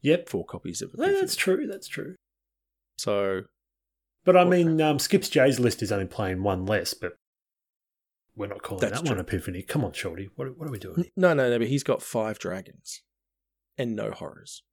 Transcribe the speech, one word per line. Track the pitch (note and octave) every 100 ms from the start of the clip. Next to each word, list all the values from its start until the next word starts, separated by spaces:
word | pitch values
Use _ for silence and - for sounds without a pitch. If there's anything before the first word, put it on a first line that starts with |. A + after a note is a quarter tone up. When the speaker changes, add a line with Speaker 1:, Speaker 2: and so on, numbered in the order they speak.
Speaker 1:
Yep. | C3+ E3+ E3+
Speaker 2:
four | F#2+ -
copies | F#2 - E2
of | - -
Speaker 1:
No, |
Speaker 2:
Epiphany. | F4 G4
Speaker 1:
that's | F#4 -
true, | - F#4+ D4
that's | - -
true. | - - F#3 _ _ _ _ _ _ _ -
Speaker 2:
So | - G2+ G2 F#2+ F#2+ _ _ _ _ _ _ _ -
Speaker 1:
But | F3+
I |
Speaker 2:
what | F3+
Speaker 1:
mean, | F3+ E3+ D#3+
um, | D#3 D3
Skips | - G3 -
J's | D3 D#3 B2
list | A#2+ -
is | G2+
only | G2+ F#2+
playing | - G2 F#2
one | G2 F#2 F#2
less, | G#2 F2
but | - F2+ - _ _ _ _ _ _ _ _ _ _ _ -
we're | G#2
not | F#2+
calling | - G#2
Speaker 2:
That's | A2 A2
Speaker 1:
that | E3
one | G#2
Speaker 2:
true. |
Speaker 1:
Epiphany. | F2 F2+ F#2 F2+
Come | - D#3
on, | G2+
Shorty. | - - E2 G2 -
What, | C3+ C3
what | D#3
are |
we | A#2+
doing | - A#2+
Speaker 2:
N-, |
Speaker 1:
here? | F3 -
Speaker 2:
no, | F3+
no, | D3+ B2+
no, | A#2+
but | A#2
he's | C#3
got | - A#2+
five | - A#2+ A2 G#2+
dragons | F2+ F#2 - - - - _ _ _ _ _ _ _ -
and | B2 G#2+
no | G#2+
horrors. | - - - - - _